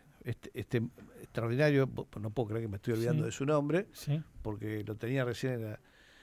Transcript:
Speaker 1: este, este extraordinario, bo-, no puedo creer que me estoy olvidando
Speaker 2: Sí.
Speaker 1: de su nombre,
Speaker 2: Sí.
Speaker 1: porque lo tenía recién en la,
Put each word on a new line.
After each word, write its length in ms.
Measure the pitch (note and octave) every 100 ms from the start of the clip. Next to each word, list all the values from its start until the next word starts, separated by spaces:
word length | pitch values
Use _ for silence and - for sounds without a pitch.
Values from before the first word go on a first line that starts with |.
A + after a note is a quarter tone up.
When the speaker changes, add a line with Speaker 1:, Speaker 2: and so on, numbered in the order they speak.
| - -
Speaker 1:
este, 280 | - A2+ -
este 280 | - G#2 B2 A#2 - - -
extraordinario, 640 | - - A2+ B2 D3+ C#3 C3+
bo-, 220 | A2+ C3+ -
no 100 | G#2+
puedo 180 | G#2+ G#2+
creer 140 | A2
que 40 | A2+
me 80 | G2
estoy 180 | -
olvidando 280 | A2+ A#2 D3+
Speaker 2:
Sí. 20 | A#2
Speaker 1:
de 60 |
su 140 | - C3+
nombre, 420 | D3+ D3 E3 G#3+
Speaker 2:
Sí. 300 | - - D3 D3+ -
Speaker 1:
porque 420 | A2 G#2 G#2+ G#2+
lo 120 | G#2 G#2+
tenía 280 | A2+ C3+
recién 300 | B2 A#2 C3
en 80 | B2 A2
la, 100 | G#2+ - - - -